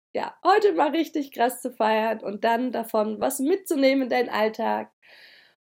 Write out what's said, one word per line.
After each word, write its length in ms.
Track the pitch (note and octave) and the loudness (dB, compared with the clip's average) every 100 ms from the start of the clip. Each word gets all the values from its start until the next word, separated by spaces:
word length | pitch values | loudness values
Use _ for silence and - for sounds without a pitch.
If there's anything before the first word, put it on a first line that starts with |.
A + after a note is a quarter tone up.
| _ - | _ -8
ja, 200 | - - E4+ | -8 -2 2
heute 280 | G#4 G4+ | 4 4
mal 180 | E4 D4+ | 2 0
richtig 420 | D#4 D#4 D#4 C#4 | 0 -2 -4 -8
krass 280 | - A#3+ B3+ | -2 -2 -2
zu 100 | B3 | -8
feiern 500 | - G#3+ A3 A3+ A3 | -2 0 2 0 -4
und 240 | - G#3 A3+ | -6 -4 0
dann 280 | A#3 B3+ | 0 0
davon 480 | A3+ A3+ A3 G#3+ G#3+ | -4 -2 -2 -2 0
was 200 | B3 C4+ | -2 -2
mitzunehmen 640 | C4+ G4 - D4 C4+ C4+ B3+ | 0 0 0 2 4 4 2
in 40 | |
deinen 200 | B3 B3 | 0 0
Alltag 600 | G#3 G#3+ G#3+ A3 G#3+ G#3+ _ _ - - - _ _ | 0 0 0 -2 -2 -6 _ _ -20 -20 -20 _ _